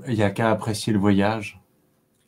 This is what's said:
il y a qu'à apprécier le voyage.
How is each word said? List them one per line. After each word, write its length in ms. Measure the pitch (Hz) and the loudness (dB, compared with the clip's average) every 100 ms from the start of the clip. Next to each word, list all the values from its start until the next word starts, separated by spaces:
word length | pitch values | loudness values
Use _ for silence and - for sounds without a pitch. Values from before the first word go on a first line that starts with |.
| - | -6
il 60 | |
y 80 | 110 | 0
a 80 | 101 | 0
qu'à 200 | 98 113 | 0 0
apprécier 440 | 107 - 104 - | 0 -2 -4 -2
le 40 | 107 | 2
voyage. 640 | 101 98 98 113 104 - _ _ _ _ _ _ | 4 4 2 -2 -8 -16 _ _ _ _ _ _